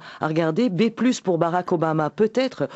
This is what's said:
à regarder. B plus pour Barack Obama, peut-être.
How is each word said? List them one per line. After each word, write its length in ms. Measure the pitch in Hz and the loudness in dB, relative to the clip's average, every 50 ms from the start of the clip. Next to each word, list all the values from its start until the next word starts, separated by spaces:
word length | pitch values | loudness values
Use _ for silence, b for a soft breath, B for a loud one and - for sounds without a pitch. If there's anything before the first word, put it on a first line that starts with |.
| B B B B | B B B B
à 80 | B 156 | B -2
regarder. 400 | 160 160 165 160 160 185 247 240 | 0 0 0 0 2 2 0 0
B 220 | 180 160 226 226 | 2 2 0 0
plus 320 | 226 - 220 254 233 - | 0 0 0 0 0 0
pour 160 | - 190 175 160 | 0 0 2 2
Barack 340 | 170 165 170 180 180 - | 2 2 0 -2 -2 -2
Obama, 380 | 185 160 165 160 156 156 151 147 | -2 0 0 0 0 0 0 -2
peut-être. 580 | - - 220 214 - 247 262 254 - - 143 - B | 0 0 0 0 2 0 -2 -2 -2 -4 -6 -6 B